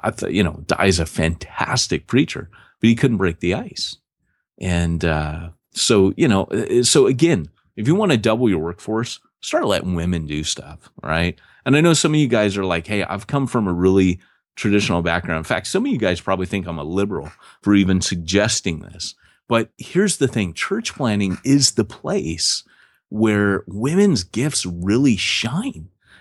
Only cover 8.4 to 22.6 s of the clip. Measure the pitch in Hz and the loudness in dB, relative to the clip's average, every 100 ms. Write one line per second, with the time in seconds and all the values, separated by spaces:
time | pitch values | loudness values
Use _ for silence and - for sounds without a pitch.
8.4 | 123 87 82 92 - 110 120 - _ _ | 2 0 -2 -8 -6 -4 -4 -10 _ _
9.4 | - 311 311 92 90 87 87 87 76 76 | -4 -2 0 0 0 -2 -2 -2 -4 -6
10.4 | 76 - 78 78 - - - 80 87 - | -6 -8 -10 -20 -20 -12 -4 0 0 -4
11.4 | _ _ - 143 170 156 160 151 139 113 | _ _ 0 4 4 4 2 2 2 2
12.4 | 104 98 95 85 85 104 90 101 - 143 | 2 0 -2 -4 -2 -4 -4 -6 -4 -2
13.4 | 131 120 101 87 92 95 95 87 _ _ | -2 0 0 2 4 6 4 2 _ _
14.4 | _ - 107 101 - 87 82 85 87 80 | _ -6 0 2 2 0 0 -2 -2 -6
15.4 | 78 104 - 190 277 180 101 90 - 92 | -4 -4 -2 -2 -2 0 0 -2 -2 -4
16.4 | 92 101 87 82 76 92 101 87 76 - | -2 -4 -6 -8 -4 -2 -2 -4 -10 -16
17.4 | - _ 101 101 95 95 - 87 82 98 | -20 _ 4 4 6 2 0 -4 -2 0
18.4 | 110 - 98 80 50 80 - - _ _ | 0 -2 -4 -8 -10 -14 -14 -16 _ _
19.4 | - 117 110 - - 170 208 - 131 117 | -2 -2 -2 -8 -4 0 0 0 0 0
20.4 | 92 78 - 220 226 - 120 104 98 90 | -4 -4 -6 -6 -8 -4 -2 0 -2 -2
21.4 | 127 139 135 - 107 - - 202 - 82 | 0 2 2 0 -2 -6 -6 -4 -4 -4
22.4 | - - | -4 -4